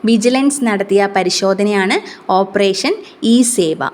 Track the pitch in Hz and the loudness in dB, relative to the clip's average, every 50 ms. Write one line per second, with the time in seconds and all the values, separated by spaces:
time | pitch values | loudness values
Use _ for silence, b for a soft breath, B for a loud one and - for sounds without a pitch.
0 | - 214 233 220 208 247 254 262 269 285 277 - 254 226 208 196 196 - 190 202 | 2 2 2 2 2 2 2 2 0 0 0 0 -2 -2 -2 -2 -2 0 2 0
1 | 196 196 196 196 185 175 175 - 202 190 196 190 202 208 208 196 190 190 254 403 | 0 2 0 0 0 0 -2 0 0 0 0 0 0 0 0 0 0 0 -2 -2
2 | B B B B B - 190 185 196 196 196 208 202 196 190 - - 269 403 - | B B B B B 0 0 0 0 0 0 0 0 0 0 0 -2 -4 -4 -4
3 | B B B B - 220 233 247 247 240 - - 180 156 160 - 135 - | B B B B 0 2 4 4 2 2 0 0 0 -2 -2 -4 -6 -8